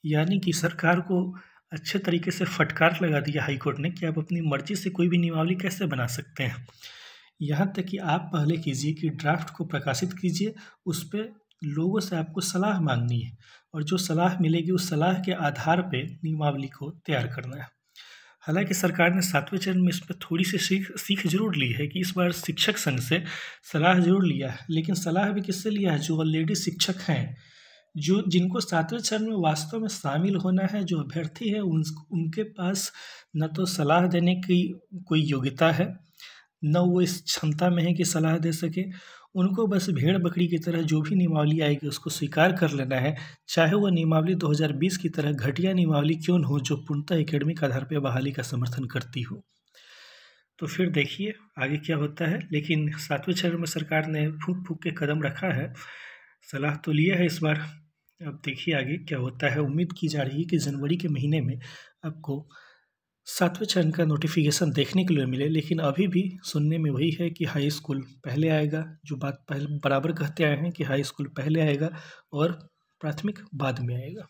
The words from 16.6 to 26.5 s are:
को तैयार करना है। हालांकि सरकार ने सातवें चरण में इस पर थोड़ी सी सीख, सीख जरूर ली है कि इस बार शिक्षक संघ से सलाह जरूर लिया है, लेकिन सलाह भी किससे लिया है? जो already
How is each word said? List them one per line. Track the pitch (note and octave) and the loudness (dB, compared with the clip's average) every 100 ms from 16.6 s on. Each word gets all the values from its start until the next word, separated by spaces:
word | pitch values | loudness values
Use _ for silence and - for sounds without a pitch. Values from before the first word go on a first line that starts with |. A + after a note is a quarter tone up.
| C3+ | -6
को | - C#3+ - - | -8 -12 -12 -2
तैयार | C#3 A#2+ | -2 -2
करना | B2 B2 C#3+ | -6 -10 -12
है। | - _ _ - - - - _ | -14 _ _ -20 -20 -20 -20 _
हालांकि | - E3 G3+ | -2 0 2
सरकार | F#3+ F#3 - E3+ | 2 0 4 4
ने | F#3 | 6
सातवें | F3 C#3+ - F#3+ | 2 0 0 -4
चरण | F#3+ F#3 | 0 4
में | F3+ | 4
इस | - | 2
पर | - - | -6 -12
थोड़ी | - E3 | -4 0
सी | F#3 F#3+ | 0 0
सीख, | - F#3+ F#3+ - | 0 0 -2 -8
सीख | - G3+ E3+ | -2 0 2
जरूर | F3+ A3 D#3 | 0 0 0
ली | C3 | 0
है | A#2+ D3 | 0 -4
कि | F3+ | -2
इस | F3+ F#3 | -4 0
बार | F3+ | 0
शिक्षक | F3 - D#3+ - G3+ | 0 -6 0 0 2
संघ | - B2+ | 0 -2
से | A#2+ E3 E3+ - - - - | 0 0 0 -10 -12 -16 -6
सलाह | D#3+ E3+ F#3 | 2 6 6
जरूर | F3 G3 F3+ | 6 4 4
लिया | C3+ C3+ | 2 -2
है, | A#2+ - | -8 -2
लेकिन | D#3+ D#3+ F#3+ | -2 0 -2
सलाह | E3+ E3+ G3+ | 0 2 2
भी | G3+ | 0
किससे | F#3 F3+ A3 | -4 -4 -4
लिया | G#3 G3 | 0 2
है? | D3 | 0
जो | D3+ D#3 | 0 0
already | D#3+ D#3+ D#3+ | 2 2 0